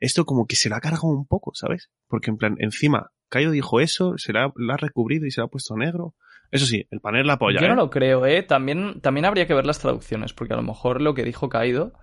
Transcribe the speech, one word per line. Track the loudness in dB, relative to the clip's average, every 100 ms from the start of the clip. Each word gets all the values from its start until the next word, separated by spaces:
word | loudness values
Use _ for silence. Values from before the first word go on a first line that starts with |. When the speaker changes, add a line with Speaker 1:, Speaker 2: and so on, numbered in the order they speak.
Speaker 1:
esto | -2 0
como | 2 0 0
que | 0
se | 0
lo | -2
ha |
cargado | -2 -2 0
un | 0 0
poco, | -2 -2
¿sabes? | -8 -6 -6 -8 _ _
Porque | -4 -4
en | -2
plan, | -2 0
encima, | -4 0 2 2 -2 _ _
Kaido | 0 2
dijo | 0 2 2
eso, | 2 2 -2 -2
se | -4
la, | -2 -2 -2
la | -4
ha | -2
recubrido | -2 -2 -2 -2 -2
y |
se | -4
la | -6
ha |
puesto | -8 -8 -4
negro. | -2 -4 -8 -14 _ -20 _
Eso | 0
sí, | 0 0 -4
el | -8
panel | -2 0 2
la |
apoya, | 2 2 4
Speaker 2:
Yo | 4
no |
Speaker 1:
¿eh? | 4
Speaker 2:
lo | 2
creo, | 2 4 4
¿eh? | 4 2
También, | 4 2 2 -2 -4 -2
también | 0 2 2
habría | 2 2
que |
ver | 2 2
las | 0
traducciones, | -2 -2 -4 -6 -6
porque | -10 -6
a | -4
lo |
mejor | -4 -2 -2 2
lo | 0
que | 0
dijo | -4 -4 -2
Kaido, | 0 0 0 -2 -8